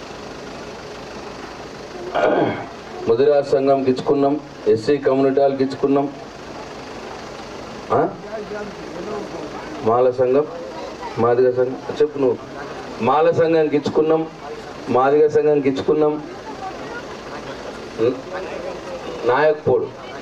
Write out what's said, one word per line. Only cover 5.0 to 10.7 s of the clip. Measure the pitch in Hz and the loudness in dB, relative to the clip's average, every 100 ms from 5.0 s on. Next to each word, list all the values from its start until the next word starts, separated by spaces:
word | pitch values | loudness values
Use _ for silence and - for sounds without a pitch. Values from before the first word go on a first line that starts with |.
| 135 | 4
కమ్యూనిటీ | 135 135 135 | 4 4 6
వాళ్ళకి | 139 135 131 | 4 4 0
ఇచ్చుకున్నాం, | - 139 139 139 - - - - - - - - - - - - - - - - - - 117 | 0 2 2 2 -4 -14 -14 -14 -12 -12 -14 -14 -12 -12 -12 -12 -14 -14 -12 -12 -12 -2 0
ఆ? | 170 196 202 220 208 208 208 185 - 165 - 208 202 - - - - - 110 | 0 -2 -10 -10 -8 -8 -10 -12 -12 -10 -8 -8 -8 -10 -10 -10 -12 -6 0
మాల | 120 127 123 | 4 4 4
సంఘం, | 127 131 151 - - | 2 4 2 -4 -10